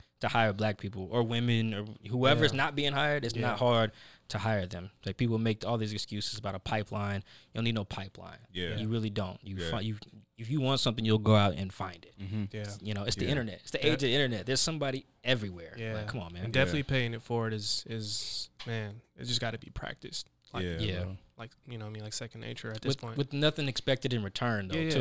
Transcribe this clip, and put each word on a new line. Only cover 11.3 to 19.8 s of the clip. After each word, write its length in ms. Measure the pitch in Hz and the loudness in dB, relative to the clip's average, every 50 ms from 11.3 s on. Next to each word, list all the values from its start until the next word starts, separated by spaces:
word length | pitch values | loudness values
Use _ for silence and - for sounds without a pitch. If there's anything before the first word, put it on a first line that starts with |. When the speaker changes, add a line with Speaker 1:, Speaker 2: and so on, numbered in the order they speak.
| 110 | 8
Speaker 1:
out 200 | 104 101 98 85 | 8 8 6 4
and 180 | - 98 92 | 0 -4 -6
find 320 | - - 87 90 87 - - | -4 -6 -8 -8 -8 -12 -18
it. 100 | - - - | -20 -14 -12
Speaker 3:
Mm-hmm. 220 | 98 95 104 107 101 101 | -8 -6 -4 -4 -4 -4
Speaker 2:
Yeah. 140 | - 107 104 101 101 101 | -6 -8 -6 -8 -8 -8
Speaker 1:
You 100 | 90 107 104 | -6 -4 -4
know, 100 | 101 101 | -2 -2
it's 120 | - - | -2 0
the 80 | 98 95 | 0 0
Speaker 3:
Yeah. 60 | - | 2
Speaker 1:
internet. 300 | 143 139 117 107 90 - | 2 0 0 -4 -6 -10
It's 80 | - - | -8 -6
the 60 | - - | -4 2
Speaker 2:
Yeah. 40 | 143 | 2
Speaker 1:
age 60 | 151 156 | 2 4
of 60 | 139 | 4
the 120 | 143 123 120 | 4 4 4
internet. 300 | 147 143 123 117 98 90 | 4 4 2 0 -2 0
There's 140 | 120 135 131 | 2 2 4
somebody 460 | - 165 160 151 143 135 131 135 - _ _ _ - | 4 2 2 0 -2 -2 -2 -4 -8 _ _ _ 0
everywhere. 500 | 123 131 117 104 98 90 85 82 80 - 120 | 2 2 2 0 -4 -6 -10 -12 -12 -10 -6
Speaker 2:
Yeah. 160 | 113 110 110 | -6 -4 -4
Speaker 1:
Like, 140 | 107 107 107 | -4 -4 -4
come 120 | - 120 | -6 -6
on, 120 | 87 82 85 | -6 -6 -8
man. 100 | 87 95 | -6 -6
Speaker 2:
And 80 | 117 | 2
definitely 280 | 113 131 139 - 165 147 | 4 4 4 4 2 0
Speaker 3:
Yeah. 40 | 135 - 135 131 | 0 2 2 2
Speaker 2:
paying 160 | 120 117 117 | 2 0 -4
it 80 | 113 | -6
forward 300 | - - 120 117 113 110 110 | -4 -2 0 0 0 0 -2
is, 300 | 107 101 104 - - - - | -2 -2 -2 -2 -4 -4 -6
is, 600 | 113 113 107 104 107 - - - - - - - _ - - | -6 -6 -4 -4 -4 -4 -4 -4 -6 -6 -8 -8 _ -12 -8
man, 340 | 120 117 110 107 104 104 117 - _ _ - | -6 -4 -4 -4 -6 -10 -14 -18 _ _ -10
it 60 | 123 | -4
just 160 | 120 120 113 | -2 -2 0
gotta 180 | 120 113 113 - | 0 -2 -4 -6
be 120 | - - | -12 -10
practiced. 580 | - - | -10 -8